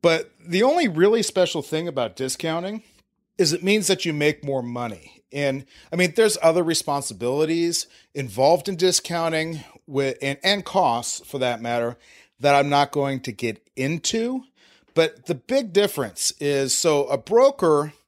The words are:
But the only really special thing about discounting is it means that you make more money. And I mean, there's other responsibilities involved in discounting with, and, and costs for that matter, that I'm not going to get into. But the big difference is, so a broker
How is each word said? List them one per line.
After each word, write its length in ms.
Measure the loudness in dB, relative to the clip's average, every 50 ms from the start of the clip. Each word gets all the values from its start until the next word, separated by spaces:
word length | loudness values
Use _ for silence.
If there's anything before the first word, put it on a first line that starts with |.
But 300 | 2 2 2 2 -2 -8 _ _
the 220 | _ -4 0 2 2
only 260 | 4 2 2 0 0
really 340 | 2 4 4 4 4 2 0
special 380 | -2 2 0 0 2 0 -6
thing 260 | -6 -4 -6 -4 -4
about 300 | -4 -4 -4 -4 -4 -4
discounting 640 | -6 -6 -6 -6 -6 -4 -4 -4 -4 -4 -6 -10 -10 -14 _ _ _ _ _ _ _ _ _ _
is 160 | 0 2 2 2
it 100 | 0 0
means 260 | 2 2 2 2 0
that 180 | 0 0 0
you 80 | -4 -2
make 280 | 2 2 0 0 0 -6
more 200 | -6 -4 -4 -6
money. 600 | -6 -8 -8 -8 -8 -8 -12 -18 -20 -20 _ _ _ -8
And 340 | -4 -2 -2 -2 -4 -8 _ _ -20 -14 _ -2
I 40 |
mean, 180 | 0 0 0 2
there's 220 | 2 2 2 2 4
other 220 | 2 4 4 4 2
responsibilities 1300 | 2 0 -2 -2 -2 -4 -4 -4 -6 -10 -6 -4 -2 0 0 0 0 0 0 0 -2 -2 -4 -6 _ _ -20 _ _ _
involved 540 | -10 -8 -8 -2 2 4 4 4 4 2 -4
in 80 | -4
discounting 880 | 2 2 2 2 2 -2 -2 -4 -2 -2 -2 -2 -2 -4 -4 -6 -10 -12 -16 -20 -20 _
with, 300 | -6 -4 -2 -2 -2 -2 -2 -4
and, 160 | -4 -4 -2 0
and 220 | 0 0 0 -2
costs 560 | -2 0 2 2 4 2 0 -4 -6 -10 -10 -12
for 120 | -10 -6 -4
that 220 | -2 -2 -2 -4
matter, 360 | -4 -4 -2 -2 -2 -4 -6 _ _ _ -20 -20 -20 _ _ _
that 140 | 2 4 4
I'm 140 | 4 4 4
not 240 | 4 2 2 2 0
going 280 | -2 -2 -2 -4 -6
to 120 | -8 -10 -10
get 360 | -6 -6 -6 -6 -6 _ _ _
into. 680 | -6 -4 -4 -4 -4 -4 -4 -2 -2 -2 -2 -4 -6 -10 _ _ _ _ _ _ _ _ _ _
But 320 | 2 2 2 0 -8 _
the 80 | -8 -8
big 380 | -8 _ _ 0 0 0 2 2
difference 600 | 2 2 2 0 -2 -6 -6 -4 -4 -4 -4 -4 _
is, 360 | -2 0 0 0 0 0 0
so 300 | 0 2 2 2 2 2 0
a 100 | -2 -4
broker 760 | -2 -4 -2 2 2 2 2 2 2 2 2 2 0 -4 -8 _ _